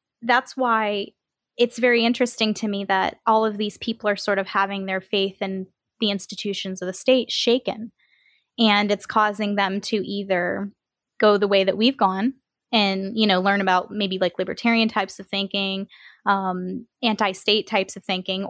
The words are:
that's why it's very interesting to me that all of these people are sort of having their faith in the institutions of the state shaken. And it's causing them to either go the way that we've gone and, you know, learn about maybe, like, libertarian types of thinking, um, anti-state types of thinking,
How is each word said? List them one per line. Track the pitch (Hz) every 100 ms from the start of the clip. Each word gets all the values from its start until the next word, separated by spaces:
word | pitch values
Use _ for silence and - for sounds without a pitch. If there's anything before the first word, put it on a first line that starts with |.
| _ _
that's | 233 247 254 -
why | 247 220 214 208 220 _ _ _ _ -
it's | 240 -
very | 247 233 233
interesting | 240 247 - 220
to | 208 214
me | 202
that | 196 190 190 - -
all | 220
of | 220 208
these | 208 -
people | - 220 208
are | 202
sort | - 196
of | 190
having | 196 196 196 190
their | 190
faith | 185 202 196 190
in | 196 190 185 _ _ -
the | 214
institutions | 196 - 190 208 190 190 190
of | 180
the |
state | 185 - 254 -
shaken. | - - 247 - 214 226 _ _ _ _ _ _ -
And | 226 208 208
it's | 202 -
causing | 220 214 202 208 208
them | 196 196
to | - 214
either | 185 202 196 180 180 196 202 - _ _ _ -
go | 214 202
the | 202
way | 196
that | 190 190
we've | 240 269
gone | 196 190 240 - _ _ -
and, | 226 202 190 190 220
you | 214
know, | 185
learn | 190 202
about | 196 185 -
maybe, | 208 202 190
like, | 180 -
libertarian | 185 - 233 226 226
types | 214 196 -
of | 196
thinking, | 196 196 202 196 190 208 - - _
um, | 208 196 190 180 180 190 - -
anti-state | 233 208 208 185 - 214 -
types | 214 190 190
of |
thinking, | - 185 185 190 196